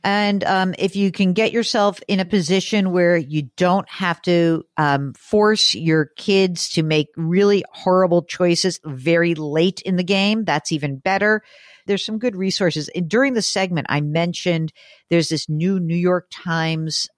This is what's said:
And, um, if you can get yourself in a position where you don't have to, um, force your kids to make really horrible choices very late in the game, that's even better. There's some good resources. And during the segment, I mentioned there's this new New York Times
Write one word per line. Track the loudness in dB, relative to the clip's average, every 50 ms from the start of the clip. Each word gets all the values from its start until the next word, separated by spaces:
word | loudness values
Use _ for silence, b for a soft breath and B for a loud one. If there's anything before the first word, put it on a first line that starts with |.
| -2
And, | -2 0 0 2 0 0 0 0
um, | 0 0 0 0 -2 -2
if | -2 -4 -2 0
you | 0 0 0
can | 0 0 0 2 2
get | 2 0 0
yourself | 0 -2 -2 0 0 2 2 0 0 -4 -6
in | -4 -2 -2
a | 0
position | 0 0 0 2 2 0 0 0 0 0 0 0 2
where | 2 2 4 4 4
you | 2 0 -2 -4 -4 -4 -6 -2
don't | 0 0 2 2 0 -2 -6
have | -8 -6 -4 -4 -4 -2
to, | 0 2 2 4 4 2 2 0 -4 -6 _
um, | 0 0 2 2 0 -2 -6 -10
force | -14 _ -2 2 4 4 4 4 4 2 0 0
your | 0 0 2 2 2 2 0 _
kids | -6 -2 2 4 4 4 2 0 -4 -8 -4 -2
to | -2 0
make | 2 0 0 0 -2 _
really | -6 -4 0 2 4 4 4 4 2 0 -6
horrible | -14 -4 0 2 4 4 4 4 2 0
choices | 0 -2 -2 0 0 2 2 2 0 -2 -2 -6 -10
very | -12 -12 -4 0 2 2 2 2 0 0
late | -2 -4 -2 0 0 0 0 0 -4
in | -4 -2 -2
the | -2 0
game, | 0 0 0 2 0 0 0 0
that's | -2 -2 -2 -2 -4
even | -4 -4 -4 -6 -6 -4
better. | -2 -2 0 0 2 0 0 0 B B B B B B B B B
There's | -4 -4 -4 -4
some | -6 -6 -4
good | -4 -4 -4
resources. | -2 -2 -2 0 0 0 0 0 -2 -6 -6
And | -6 -6 -4 0
during | 0 0 2 2 0
the | -2
segment, | -2 -2 -2 -2 -2 -2 -2 -4 -4 -2
I | -2 -2
mentioned | -2 -2 -2 -2 -2 -2 -4 -4 -2 -2 0 0 -2 -6 b b b b b b b _
there's | 0 0 2 0
this | -4 -4 -4 -4
new | -4 -2 0 0 0 -2
New | -2 -2 -2
York | 0 0 0 0 0 -4 _
Times | -18 -12 -6 -4 -2 -2 -2 -2 -2 -4 -4 -6 -6 -6 -8 -10 _